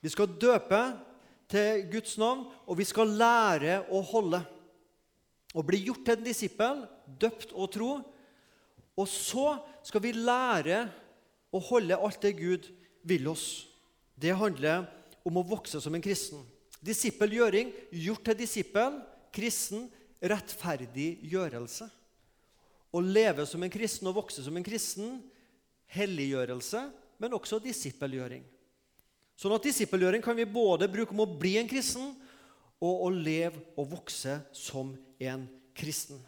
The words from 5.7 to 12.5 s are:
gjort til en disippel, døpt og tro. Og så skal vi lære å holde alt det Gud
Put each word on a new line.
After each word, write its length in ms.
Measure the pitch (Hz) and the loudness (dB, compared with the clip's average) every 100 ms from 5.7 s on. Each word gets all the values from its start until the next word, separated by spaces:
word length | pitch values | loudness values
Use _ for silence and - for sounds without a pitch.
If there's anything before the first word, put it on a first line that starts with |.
| 196 196 | 2 0
gjort 200 | 262 - | -4 0
til 100 | 226 | 0
en 100 | 226 | 0
disippel, 580 | 226 202 - 226 285 233 - - 131 | -2 -4 0 0 0 -8 -18 -20 0
døpt 320 | 220 226 - | 0 0 -12
og 200 | - 190 | -6 -4
tro. 200 | 202 233 277 - - - _ _ _ _ _ _ - | -2 -2 -2 -8 -20 -20 _ _ _ _ _ _ -4
Og 80 | 196 | -2
så 460 | - - 240 285 285 - - - | -2 -4 0 2 0 -8 -18 -2
skal 160 | 214 | 0
vi 120 | 226 226 | 0 0
lære 680 | 233 247 254 196 147 196 233 - - _ _ _ _ | 2 2 4 2 2 0 0 -8 -20 _ _ _ _
å 100 | 190 185 | -6 2
holde 280 | 247 180 180 | 2 4 2
alt 220 | 208 185 | 0 2
det 140 | 202 180 | 0 0
Gud 300 | 175 | 0